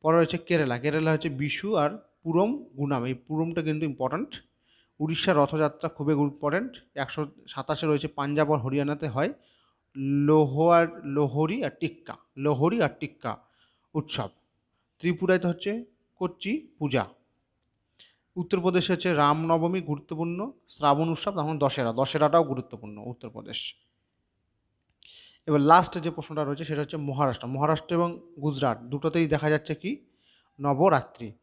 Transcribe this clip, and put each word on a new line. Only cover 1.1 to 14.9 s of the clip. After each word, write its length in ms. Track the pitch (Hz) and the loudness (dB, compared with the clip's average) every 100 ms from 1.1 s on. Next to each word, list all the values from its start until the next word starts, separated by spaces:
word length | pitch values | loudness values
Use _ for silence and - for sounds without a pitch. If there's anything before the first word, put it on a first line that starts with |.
হচ্ছে 180 | 156 160 135 | 0 -2 -4
বিশু 280 | 147 - 202 208 | -4 -4 -2 0
আর 140 | 147 220 _ _ | 0 -2 _ _
পুরম 280 | 165 165 208 285 - 135 | -2 2 2 -2 -8 -6
গুনাম। 260 | 143 135 123 | -2 -2 -2
এই 60 | 127 _ | -6 _
পুরমটা 340 | 156 165 165 | -4 -2 -2
কিন্তু 220 | 156 151 156 | -2 -2 -4
ইম্পর্ট্যান্ট। 440 | 131 131 147 262 - _ _ _ _ _ _ | -4 -4 -4 -6 -12 _ _ _ _ _ _
উড়িষ্যার 380 | 151 160 - 156 | -4 -2 2 4
রথযাত্রা 480 | - 156 151 151 160 - | 2 2 0 -2 -10 -4
খুবই 180 | 143 147 147 | 0 2 2
ইম্পর্ট্যান্ট। 440 | 139 147 170 247 - _ - | 0 -2 -2 -4 -14 _ -8
একশো 200 | 135 - 147 - - | -8 -6 -8 -10 -16
সাতাশে 320 | - - 151 160 | -12 -6 -2 0
রয়েছে 220 | 147 151 - | 0 -2 -4
পাঞ্জাব 300 | 139 147 147 | -2 0 2
আর 80 | 151 | 2
হরিয়ানাতে 420 | 123 139 143 147 156 | 0 0 -2 -2 -4
হয় 220 | 120 175 294 _ _ _ _ _ 139 135 143 143 | -2 -2 -4 _ _ _ _ _ -8 0 2 6
লোহার, 600 | 156 147 139 165 170 170 - 147 | 6 4 2 6 6 4 -2 -6
লোহরি 440 | 139 143 131 156 233 | 0 0 0 -2 -2
আর 80 | 143 - | -6 -4
টিক্কা, 340 | 165 - - - _ - | -8 -8 -16 -16 _ -4
লোহরি 420 | 143 143 160 233 151 | -2 2 0 2 -2
আর 60 | 131 | -2
টিক্কা 340 | 147 _ 123 110 _ _ _ _ _ | -12 _ -10 -10 _ _ _ _ _
উৎসব। 360 | 156 151 - 104 _ _ _ _ _ _ | -8 -6 -8 -8 _ _ _ _ _ _